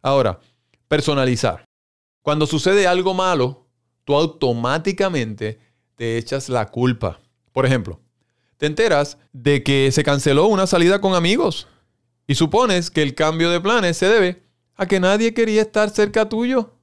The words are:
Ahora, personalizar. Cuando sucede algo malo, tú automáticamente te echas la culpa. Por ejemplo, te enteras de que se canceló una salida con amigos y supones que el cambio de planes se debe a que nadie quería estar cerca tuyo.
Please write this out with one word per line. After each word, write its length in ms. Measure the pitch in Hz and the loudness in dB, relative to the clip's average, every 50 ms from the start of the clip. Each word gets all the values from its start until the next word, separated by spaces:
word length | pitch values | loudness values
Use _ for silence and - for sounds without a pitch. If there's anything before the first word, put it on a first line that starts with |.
Ahora, 380 | - 127 139 139 123 104 87 - _ _ _ _ _ _ _ _ _ _ | -2 0 0 2 2 0 -2 -4 _ _ _ _ _ _ _ _ _ _
personalizar. 760 | 147 151 - - 147 139 131 127 123 110 - 117 85 - - _ _ _ _ _ _ _ _ _ _ _ | -2 -2 0 0 0 0 0 0 0 0 -2 -4 -4 -4 -12 _ _ _ _ _ _ _ _ _ _ _
Cuando 260 | _ - 147 156 151 143 | _ -4 0 0 0 -2
sucede 400 | 156 151 - 180 196 208 196 180 | -2 -2 0 2 2 4 4 2
algo 260 | 180 180 185 190 190 | 2 2 0 -2 0
malo, 540 | 185 185 185 180 147 123 123 135 _ _ _ _ _ _ _ _ _ _ | 0 0 0 0 0 0 -2 -4 _ _ _ _ _ _ _ _ _ _
tú 100 | - 143 | -2 0
automáticamente 1400 | 143 160 160 - - - 127 120 117 117 123 139 160 160 196 196 185 196 190 175 147 117 110 107 101 110 107 110 _ _ _ _ _ _ _ _ | 0 0 0 -2 -2 -2 -2 -2 -2 -2 -2 -2 -2 -2 -4 -2 -2 -2 -2 -2 -4 -4 -6 -8 -8 -8 -8 -8 _ _ _ _ _ _ _ _
te 220 | _ 117 113 113 117 | _ -6 -4 -4 -6
echas 300 | 117 - 135 139 135 - | -6 -6 -8 -8 -6 -4
la 200 | 127 120 107 101 | -4 -4 -4 -4
culpa. 520 | - 117 123 127 123 117 - 92 82 - _ _ _ _ _ _ | -4 -2 -2 -2 -2 -2 -6 -8 -8 -10 _ _ _ _ _ _
Por 140 | _ 131 131 | _ -2 0
ejemplo, 340 | 127 131 127 95 - 87 - _ _ _ _ _ _ _ _ _ _ _ _ | 0 0 0 -2 -8 -14 -16 _ _ _ _ _ _ _ _ _ _ _ _
te 80 | 147 | -4
enteras 520 | 151 156 - 220 226 165 143 147 143 - _ _ _ _ | -4 0 0 0 2 2 2 0 -2 -6 _ _ _ _
de 300 | 131 117 143 143 139 - | -4 0 0 0 2 2
que 280 | - 139 135 135 135 | 0 2 2 2 2
se 120 | 127 - 143 | 2 0 0
canceló 440 | - 143 143 127 151 139 143 170 214 | 0 0 0 2 2 2 4 4 2
una 200 | 220 190 190 185 | 2 2 0 2
salida 340 | - 175 170 175 190 202 | 2 2 4 2 2 2
con 140 | 196 190 185 | 0 0 0
amigos 520 | 175 170 170 208 285 339 202 - - - _ _ _ _ _ _ _ _ _ _ _ _ - | 0 2 0 0 0 0 -2 -4 -6 -12 _ _ _ _ _ _ _ _ _ _ _ _ -4
y 80 | 139 | 0
supones 540 | - 165 156 - 220 254 240 190 180 170 - | 0 0 2 2 2 2 2 2 0 -2 -2
que 140 | _ 160 151 | _ -2 -2
el 120 | 139 131 | -2 0
cambio 340 | - 156 156 160 165 165 170 | 0 0 0 0 0 0 0
de 100 | 175 175 | 0 0
planes 380 | 175 196 233 240 196 175 165 - | 0 0 0 2 0 0 0 0
se 100 | 185 190 | 2 2
debe 360 | 220 233 190 180 180 - _ _ _ _ _ _ _ | 4 4 2 0 -2 -6 _ _ _ _ _ _ _
a 100 | - 196 | -8 -2
que 160 | 180 196 190 | 0 0 2
nadie 320 | 180 185 196 214 226 233 226 | 2 2 2 2 2 0 0
quería 280 | 233 226 220 214 214 | 0 0 2 2 0
estar 280 | 214 214 - 214 214 208 | 0 0 0 0 0 0
cerca 400 | 208 - 208 202 202 220 220 214 | 2 0 0 0 2 0 0 0
tuyo. 420 | 220 220 240 247 262 254 220 - _ _ | -2 -4 -2 0 0 -2 -2 -4 _ _